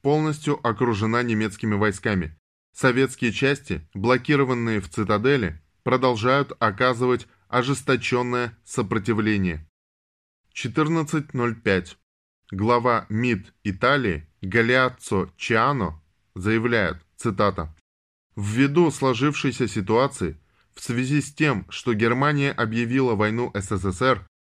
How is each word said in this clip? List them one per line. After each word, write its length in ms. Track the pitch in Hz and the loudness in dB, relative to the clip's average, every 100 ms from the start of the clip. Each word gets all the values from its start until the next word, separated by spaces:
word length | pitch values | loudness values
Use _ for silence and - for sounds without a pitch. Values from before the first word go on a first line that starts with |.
полностью 600 | 139 151 156 151 151 143 117 | 0 2 0 -2 -4 -2 -2
окружена 560 | 104 123 104 110 117 | 0 0 0 0 0
немецкими 520 | 123 107 107 98 113 | 0 0 -2 -4 -4
войсками. 640 | 104 107 95 117 98 76 78 _ _ _ | 0 0 -2 -2 -2 -4 -10 _ _ _
Советские 580 | - 135 123 131 - 120 | -2 0 2 0 0 -4
части, 560 | 101 135 131 - 82 80 | 0 0 -2 -4 -10 -8
блокированные 840 | 98 110 127 131 147 131 123 117 110 | -4 2 2 2 2 2 0 -2 -2
в 80 | 95 | -4
цитадели, 720 | - 101 104 123 143 92 80 _ _ | -4 0 2 2 2 0 -6 _ _
продолжают 720 | - 123 127 117 120 135 139 - | -2 2 2 2 2 2 0 -2
оказывать 680 | 110 101 127 120 127 123 - _ _ | -2 2 0 2 0 0 -4 _ _
ожесточённое 1080 | 123 123 139 - 127 - 123 123 123 120 - | -2 0 -2 0 0 0 -2 0 -2 -4 -8
сопротивление. 1040 | - - 107 110 98 110 107 104 92 78 78 _ _ _ _ _ _ _ _ | -8 -4 -2 -2 0 0 2 2 0 -4 -10 _ _ _ _ _ _ _ _
Четырнадцать 800 | - - 123 151 165 156 160 147 | -10 -6 -2 0 0 0 -4 -4
ноль 220 | 131 120 | -2 -2
пять. 420 | 113 - 95 87 - _ _ _ _ _ | -2 0 0 -2 -12 _ _ _ _ _
Глава 560 | 98 107 120 123 113 - | -2 2 2 2 0 0
мид 460 | 107 123 104 98 _ | -2 0 -2 -4 _
Италии 640 | 107 92 123 143 117 78 78 _ | -8 0 2 2 0 -4 -8 _
Галиаццо 920 | 95 110 117 127 127 127 - 101 92 - | -2 2 4 4 2 -2 -4 -2 -2 -6
Чиано 640 | - 113 120 143 87 78 _ _ _ | -2 2 2 0 -2 -6 _ _ _
заявляет, 680 | - 92 110 117 117 90 78 - - | -6 0 0 2 2 0 -4 -12 -8
цитата, 580 | 117 95 104 92 78 - _ _ _ _ _ - | -4 0 0 0 -6 -12 _ _ _ _ _ -8
«Ввиду 540 | 101 110 139 147 170 | -2 2 2 4 2
сложившейся 760 | - 135 120 143 147 139 117 120 | 2 -2 0 0 0 -2 -2 -2
ситуации, 720 | 113 95 113 135 - 85 78 _ _ _ | -2 0 2 2 -2 -6 -6 _ _ _
в 60 | - | -12
связи 420 | - 120 127 147 | -6 -2 0 0
с 120 | 139 | -2
тем, 300 | - 151 110 - | 0 0 0 -4
что 240 | - - | -6 -2
Германия 580 | 107 113 123 143 147 139 | 2 2 2 2 2 0
объявила 600 | - 113 113 117 131 127 | 0 -2 -2 0 2 2
войну 360 | 107 107 113 120 | 2 0 0 -4
С 220 | 107 98 98 | -4 -4 -2
С 160 | 95 | -2
С 100 | 90 | 0
Р, 260 | 127 120 - _ _ | 0 0 -4 _ _